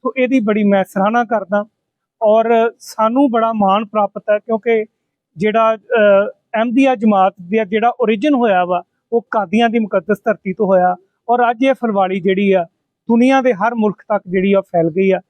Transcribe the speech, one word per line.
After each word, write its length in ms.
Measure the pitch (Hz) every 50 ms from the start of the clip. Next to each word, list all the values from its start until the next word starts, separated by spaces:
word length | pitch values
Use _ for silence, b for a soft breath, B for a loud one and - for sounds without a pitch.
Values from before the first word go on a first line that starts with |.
| _
ਸੋ 100 | 247 -
ਇਹਦੀ 240 | 269 254 247 269 262
ਬੜੀ 240 | 220 208 208 220 208
ਮੈਂ 200 | 202 196 196 190
ਸਰਾਹਨਾ 400 | - - 202 190 208 220 240 240
ਕਰਦਾ 400 | 202 247 214 190 170 196 208 208 _ _ _ _ _ _ _ _ _ _ _ 226
ਔਰ 500 | 214 214 226 226 233 233 226 226 233 - _
ਸਾਨੂੰ 520 | - - - - 220 220 233 262 285 277
ਬੜਾ 220 | 220 233 220 226 226
ਮਾਣ 320 | 220 202 190 190 208 226
ਪ੍ਰਾਪਤ 380 | 202 - 214 208 202 _ 208 - -
ਹੈ 80 | 208 214
ਕਿਉਂਕਿ 460 | _ - 226 220 _ 240 233 220 214 - _ _ _ _ _ _ _ _ _
ਜਿਹੜਾ, 380 | 165 180 214 202 226 226 220 220
ਅਹ, 540 | 214 196 _ - 233 208 208 202 196 202 208
ਅਹਿਮਦੀਆ 680 | - _ _ _ - 220 226 247 226 269 269 269 262
ਜਮਾਤ 400 | 220 214 220 208 190 190 196 196 _ 180
ਦਾ 220 | 170 196 220 220
ਜਿਹੜਾ 240 | 180 196 214 214 240
origin 500 | 240 _ 247 214 226 202 214 302 294 254
ਹੋਇਆ 260 | 240 226 196 180 180
ਵਾ 180 | 175 180 175 175 _ _ _ _ _ -
ਉਹ 140 | 233 - _
ਕਾਦੀਆਂ 380 | - 226 202 170 175 220 233 233
ਦੀ 100 | 214 240
ਮੁਕੱਦਸ 400 | 226 196 - 196 180 - 214 - _
ਧਰਤੀ 280 | 233 208 - _ 196 180
ਤੋਂ 140 | - 220
ਹੋਇਆ 300 | 185 190 185 180 180 180 180 _ _ _ _ _ -
ਔਰ 220 | 233 240 240 233
ਅੱਜ 140 | 247 226 262
ਇਹ 100 | 269 262
ਫੁਲਵਾੜੀ 460 | - 240 233 208 202 190 185 185 196
ਜਿਹੜੀ 320 | 160 190 190 190 202 196 190
ਆ 120 | 185 170 170 _ _ _ _ _ _ _ -
ਦੁਨੀਆ 320 | 226 233 240 262 269 269
ਦੇ 120 | 254 254 233
ਹਰ 220 | 175 202 233 240
ਮੁਲਕ 280 | 233 214 208 180 _ - _
ਤੱਕ 160 | 214 202 _ 185
ਜਿਹੜੀ 240 | 170 190 185 196 196
ਆ 80 | 196
ਫੈਲ 300 | 190 _ - 175 165 165
ਗਈ 200 | 156 180 190 190
ਆ। 100 | 185 180 - _